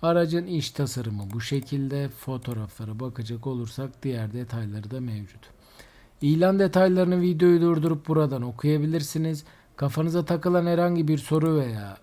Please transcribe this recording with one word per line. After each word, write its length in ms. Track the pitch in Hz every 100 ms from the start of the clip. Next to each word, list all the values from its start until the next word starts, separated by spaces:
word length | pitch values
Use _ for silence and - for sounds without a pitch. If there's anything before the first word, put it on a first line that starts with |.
Aracın 440 | 165 170 165 170 175
iç 240 | 170 -
tasarımı 520 | - 139 127 113 104 98
bu 80 | 113
şekilde. 680 | 113 143 135 143 135 139 139
Fotoğraflara 920 | 135 - 131 - 117 104 - 110 110
bakacak 460 | 127 117 113 117 123
olursak 560 | 127 117 - 135 -
diğer 300 | 139 123 107
detayları 580 | 113 120 117 110 104 104
da 100 | 127
mevcut. 400 | 127 107 101 - - - _ - - _ _ _
İlan 360 | 143 156 180 196
detaylarını 600 | 190 185 185 185 180 180
videoyu 400 | 180 165 175 170
durdurup 480 | 170 165 160 156 147
buradan 340 | 156 151 131
okuyabilirsiniz. 1000 | 120 117 147 151 147 165 147 160 160 151 - - _ -
Kafanıza 480 | 143 147 160 170
takılan 420 | 160 175 180 175 170
herhangi 420 | 170 175 175 156
bir 100 | 151
soru 380 | 117 156 160 156
veya 400 | 131 110 101 98